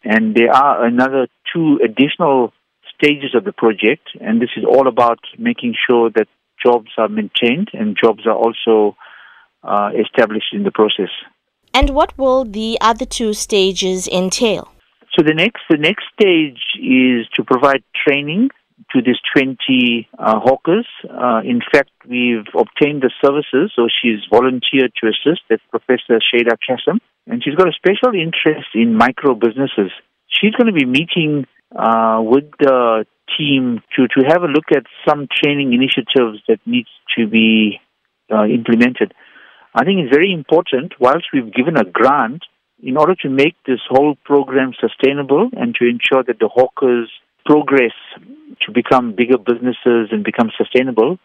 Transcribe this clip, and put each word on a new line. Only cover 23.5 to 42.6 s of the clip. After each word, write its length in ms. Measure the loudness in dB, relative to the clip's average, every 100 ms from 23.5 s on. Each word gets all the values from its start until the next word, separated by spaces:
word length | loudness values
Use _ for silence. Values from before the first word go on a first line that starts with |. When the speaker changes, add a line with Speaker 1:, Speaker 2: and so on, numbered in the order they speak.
| 0 0
Speaker 1:
so 140 | 0 0
she's 320 | 0 -2 -4 2
volunteered 640 | 2 2 -2 -2 0 0 0
to 80 | -2
assist. 340 | 0 -2 -2 _
That's 140 | -6 _
Professor 500 | -10 -2 -4 2 0
Shada 360 | 2 2 2 0
Kassam, 360 | -2 -4 -2 -2 _ _ -10
and 160 | -6
she's 120 | -4
got 140 | 0 0
a 40 |
special 420 | 2 -2 2 0
interest 540 | 0 -4 -2 0 -2 -4
in 200 | 0 2
micro 400 | 4 2 2 -2
businesses. 560 | 2 0 0 -4 -2 -4 -6 _ _ _
She's 260 | 0 0
gonna 180 | 2 0
be 120 | 2
meeting, 600 | 0 0 -2 -2 0 -2 -6 _ _
uh, 460 | -4 0 2 2 0
with 280 | 2 0 0 0
the 460 | 2 4 2 0 -4 _ -10 -6
team 440 | -2 0 0 -4 _ 0
to, 100 | 0
to 160 | 2 2
have 140 | 2
a 40 | 2
look 240 | -2 0
at 140 | -2 -2 -6 -2
some 180 | -2 -2
training 400 | -2 0 0 0
initiatives 720 | 2 2 -2 0 0 0 -4 -2
that 140 | -2 0
needs 240 | -4 -4 _ -10 -4
to 100 | 0
be, 540 | 2 2 2 0 -4 _ _ _ _ _
uh, 140 | -2
implemented. 680 | 0 0 0 2 2 0 -4 _ _ -20 -20 _ _
I 100 | -2
think 160 | 0 0
it's 140 | 2
very 180 | 2 2
important, 680 | -2 0 0 0 -4 -6 -2
whilst 260 | 0 0 -2
we've 200 | -4 -4
given 240 | -4 -2 0
a 60 |
grant, 600 | -2 2 2 2 -2 -6 -16 _